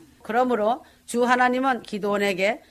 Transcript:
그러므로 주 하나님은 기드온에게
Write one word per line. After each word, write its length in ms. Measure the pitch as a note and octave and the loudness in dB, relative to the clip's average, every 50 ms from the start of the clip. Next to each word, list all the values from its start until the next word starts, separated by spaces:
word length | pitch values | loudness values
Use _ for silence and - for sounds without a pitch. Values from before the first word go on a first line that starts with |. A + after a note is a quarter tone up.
| - - - _ - | -16 -20 -20 _ -10
그러므로 600 | - G#3+ A#3+ C4 B3+ A#3+ G#3 G#3 G#3+ B3 D#4+ - - - _ _ | -2 0 0 2 2 0 0 0 0 0 -2 -6 -12 -20 _ _
주 180 | - - A#3 A#3+ | -6 -2 0 2
하나님은 600 | A#3+ B3+ B3+ B3+ B3 B3 C4 C4 C4+ B3+ A3 - | 2 4 4 4 2 2 2 0 0 -2 -2 -4
기드온에게 760 | - G#3+ G3+ F#3 G3+ G3+ G3+ G3+ G3+ F#3+ E3+ F#3+ G#3 B3+ D4+ - _ | -8 -8 -6 -2 -2 -2 0 0 0 0 0 0 0 -2 -4 -8 _